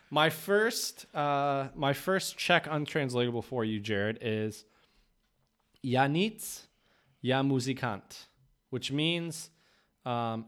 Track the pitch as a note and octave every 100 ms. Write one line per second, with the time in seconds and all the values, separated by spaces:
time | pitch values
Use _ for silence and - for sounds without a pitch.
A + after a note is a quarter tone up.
0 | - D3 D#3+ D#3+ - G3+ A3+ A#3+ - -
1 | - - D3 C#3+ C#3+ C#3 C3+ - C#3 C#3
2 | - F#3+ - - - E3+ D3 D3+ D3 D#3
3 | C3+ B2 B2 A#2 A2 B2+ A2 A2 G#2 G2+
4 | G#2 A2+ A#2 G#2+ G#2+ G#2 - _ _ _
5 | _ _ _ _ _ _ _ _ C3 B2
6 | C#3 D#3 G#3+ A3 - - - _ _ _
7 | _ _ B2 C3 C#3 C3+ B2 C3 B2 G2
8 | - - - _ _ _ - B2+ - C#3
9 | D#3+ E3+ E3+ C#3+ - _ _ _ _ _
10 | B2+ A#2+ A#2 A2+